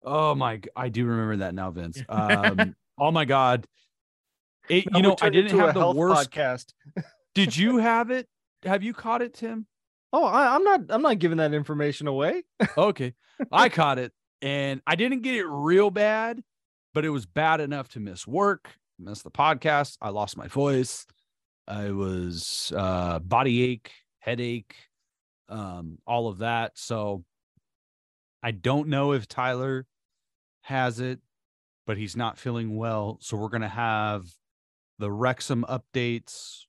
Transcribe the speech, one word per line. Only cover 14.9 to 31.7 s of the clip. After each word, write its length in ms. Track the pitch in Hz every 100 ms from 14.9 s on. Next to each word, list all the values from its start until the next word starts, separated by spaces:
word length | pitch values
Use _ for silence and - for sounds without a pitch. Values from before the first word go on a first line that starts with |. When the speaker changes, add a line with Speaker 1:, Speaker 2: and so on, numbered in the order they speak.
Speaker 1:
didn't 260 | 165 240 262
get 140 | 240
it 100 | 247
real 460 | 180 143 147 180 202
bad, 520 | 190 208 214 226 233 - _ _ _ _
but 100 | 156
it 60 | 156
was 160 | 143 101
bad 340 | 143 156 160
enough 300 | 147 143 131
to 100 | -
miss 260 | 104 90 -
work, 440 | 139 202 190 - - _ _
miss 220 | 90 104
the 100 | -
podcast. 680 | - 151 151 160 147 143 -
I 80 | 110
lost 260 | 101 101
my 120 | - -
voice. 580 | 139 143 135 127 - - _ _ _ _ _ -
I 220 | 104 101
was, 840 | 98 95 92 87 85 - - -
uh, 440 | - 95 92 90 85
body 460 | 90 110 135 120
ache, 280 | 127 120 - - _ _
headache, 560 | - 120 120 120 104 - _ _ _ _ _ _ _
um, 480 | 107 101 87 85 80 -
all 220 | 120 117
of 100 | 92
that. 400 | 113 117 113 -
So 440 | - 113 104 98 87 _ _ _ _ _ _ _ _ _ _ _
I 100 | 117
don't 360 | 107 123 139 151
know 240 | 139 143
if 160 | 139 110
Tyler 580 | - 127 127 131 131 127 _ _ _ _ _ _ _
has 380 | - 135 127 113
it, 180 | 127 127 _ _ _ _ _